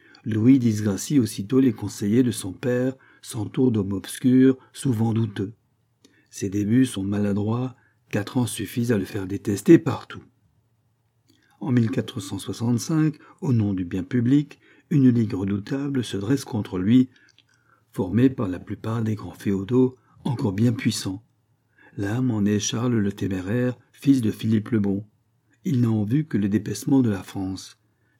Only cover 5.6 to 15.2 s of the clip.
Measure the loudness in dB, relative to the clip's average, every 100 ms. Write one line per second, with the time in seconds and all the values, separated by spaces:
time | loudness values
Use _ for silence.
5.6 | _ _ _ _ _ _ _ -8 -4 -2
6.6 | 2 4 2 0 -4 -2 0 -2 -2 -2
7.6 | -4 -10 _ _ _ -6 -4 -2 -2 -4
8.6 | -8 -4 0 0 -2 -6 -6 -6 -4 0
9.6 | 6 6 6 -6 -8 -18 -20 _ _ _
10.6 | _ _ _ _ _ _ _ _ _ -10
11.6 | 0 2 2 0 -6 -8 -10 -10 -8 -4
12.6 | 0 0 0 0 0 -2 -12 -8 0 2
13.6 | 2 -2 -4 -6 -4 -2 2 2 2 -8
14.6 | _ _ -2 4 6 6